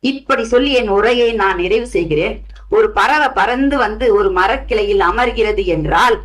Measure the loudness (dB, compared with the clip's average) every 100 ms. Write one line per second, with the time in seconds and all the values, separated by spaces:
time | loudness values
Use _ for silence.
0 | -2 -4 -4 -4 0 0 2 0 0 0
1 | 2 2 0 0 -2 0 0 -2 -2 -4
2 | -2 -2 -2 -6 -14 -20 -2 0 2 2
3 | 0 2 0 0 0 0 0 0 -2 0
4 | 2 2 2 2 0 0 -2 -2 0 2
5 | 2 0 -2 0 -2 0 -2 -2 0 2
6 | 2 0